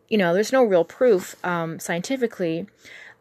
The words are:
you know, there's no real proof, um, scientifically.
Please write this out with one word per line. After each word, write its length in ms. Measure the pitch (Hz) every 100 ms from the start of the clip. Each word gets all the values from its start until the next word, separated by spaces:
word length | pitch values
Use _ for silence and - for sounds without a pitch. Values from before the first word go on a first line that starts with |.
| -
you 100 | 214
know, 160 | 175
there's 180 | 180 214
no 100 | 262
real 220 | 233 180
proof, 500 | 170 - 254 185 - -
um, 360 | 180 170 165 156
scientifically. 840 | - 175 180 269 233 - 170 165 196 _ - - - -